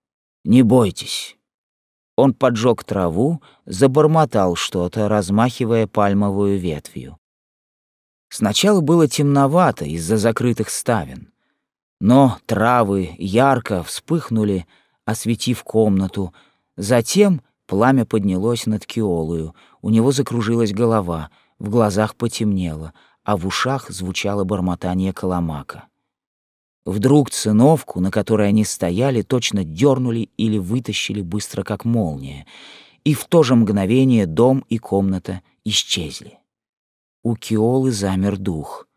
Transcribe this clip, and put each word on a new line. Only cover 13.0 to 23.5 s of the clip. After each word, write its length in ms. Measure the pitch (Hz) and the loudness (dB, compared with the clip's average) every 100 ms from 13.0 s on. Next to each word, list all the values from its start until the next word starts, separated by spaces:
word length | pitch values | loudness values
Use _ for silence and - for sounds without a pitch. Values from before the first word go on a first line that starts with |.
| 87 82 | -4 -8
ярко 640 | 95 107 139 123 - 95 | -2 2 2 2 -2 -6
вспыхнули, 840 | 82 - - 165 - 113 107 95 - _ _ _ | -6 -12 -4 -4 -2 -2 0 -2 -6 _ _ _
осветив 580 | - 107 113 113 123 113 | -8 -6 -4 -2 -2 -4
комнату. 680 | - 110 107 95 92 101 92 - _ _ _ - | -2 0 2 2 0 -4 -8 -12 _ _ _ -10
Затем 680 | 101 120 117 190 202 160 - _ - | 0 0 2 2 2 2 -6 _ -6
пламя 400 | 95 123 135 110 | 0 2 2 0
поднялось 580 | 110 98 92 110 117 110 | -2 0 -2 -2 -4 -4
над 200 | 107 - | -4 -4
Киолою, 680 | 117 104 85 80 85 80 - _ _ | -4 -2 -2 -2 -6 -8 -14 _ _
у 80 | 107 | 0
него 200 | 113 127 | 2 2
закружилась 640 | 135 127 120 107 117 110 | 0 -2 -2 -2 0 -2
голова, 580 | 101 117 110 87 82 73 _ _ _ | 0 0 0 -2 -6 -8 _ _ _
в 100 | 104 | -2
глазах 480 | 117 107 98 107 - | 0 2 2 -2 -4
потемнело, 760 | 117 - 107 98 85 78 78 - _ _ | -6 -2 -2 -2 -4 -6 -12 -16 _ _
а 120 | - 101 | -4 -2
в 100 | |
ушах 440 | 92 | -2